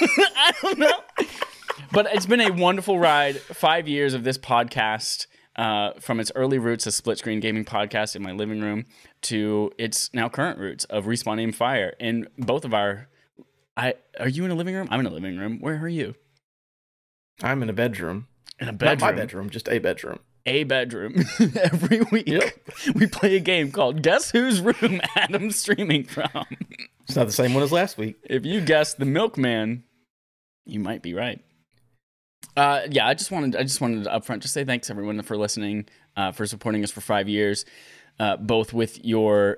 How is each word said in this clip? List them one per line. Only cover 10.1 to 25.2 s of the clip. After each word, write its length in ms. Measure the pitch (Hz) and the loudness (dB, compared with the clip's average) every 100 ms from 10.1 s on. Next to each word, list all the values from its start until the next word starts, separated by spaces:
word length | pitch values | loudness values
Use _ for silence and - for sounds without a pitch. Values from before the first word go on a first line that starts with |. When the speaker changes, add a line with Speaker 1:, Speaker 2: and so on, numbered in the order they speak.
Speaker 1:
now 140 | 123 117 | -2 -4
current 320 | - 170 120 | -2 -4 -4
roots 240 | 95 69 - | -8 -8 -6
of 200 | 107 101 | -4 -2
Respawn 340 | 117 113 107 | -2 -2 -4
Aim 140 | 113 | -4
Fire 400 | 104 120 131 92 - | -2 0 0 -2 -4
in 280 | 117 117 - - | -4 -4 -4 -6
both 280 | 113 135 139 | -2 -2 0
of 80 | |
our, 340 | 110 101 101 131 _ _ _ - _ _ - | 0 0 -2 -10 _ _ _ -20 _ _ -6
I, 160 | 123 - _ - | -4 -4 _ -6
are 80 | 123 | -2
you 160 | 139 | -2
in 80 | 185 | -2
a 40 | 165 | -2
living 200 | 175 190 | -4 -6
room? 140 | 190 | -4
I'm 80 | 120 | -2
in 60 | 120 | -2
a 40 | |
living 260 | 80 95 90 | -4 -8 -6
room. 220 | 104 117 | -6 -6
Where 160 | 139 156 | -6 -6
are 100 | 165 | -4
you? 280 | 165 113 - _ _ _ _ _ _ _ _ _ _ _ - | -4 -6 -8 _ _ _ _ _ _ _ _ _ _ _ -8
Speaker 2:
I'm 220 | 120 135 | -4 -2
in 60 | 113 | -2
a 40 | |
bedroom. 540 | 104 120 98 82 98 127 _ - - | 0 0 -2 -6 -6 -10 _ -20 -12
Speaker 1:
In 80 | 120 | -8
a 40 | |
Speaker 2:
Not 80 | 104 | 0
my 140 | 120 143 | 2 4
Speaker 1:
bedroom? 200 | 135 117 | 2 0
Speaker 2:
bedroom, 340 | 107 92 104 | -4 -6 -8
just 200 | 110 - | -8 -2
a 100 | 117 | 0
bedroom. 400 | 92 - - - _ _ 123 | 0 -2 -6 -12 _ _ -2
Speaker 1:
A 180 | 139 | 0
bedroom 520 | 143 131 120 113 104 185 151 - | 2 0 0 -4 -4 0 0 4
<laughs> 160 | 208 170 | 2 4
every 400 | 269 175 165 220 226 | 2 2 2 2 4
week. 160 | 220 - | 0 2
Speaker 2:
Yep. 320 | 151 - - - - 294 | 2 0 -2 -16 -8 -2
Speaker 1:
We 140 | 214 220 | 2 2
play 280 | - 208 190 | 4 2 4
a 40 | |
game 320 | 175 180 139 | 4 2 2
called 320 | 151 127 156 | 2 2 2
Guess 280 | 151 233 - | 4 4 4
Whose 300 | 233 262 202 | 2 4 2
Room 400 | 196 - 233 185 - | 2 2 2 0 -2
<laughs> 80 | |
Adam's 420 | 190 | -2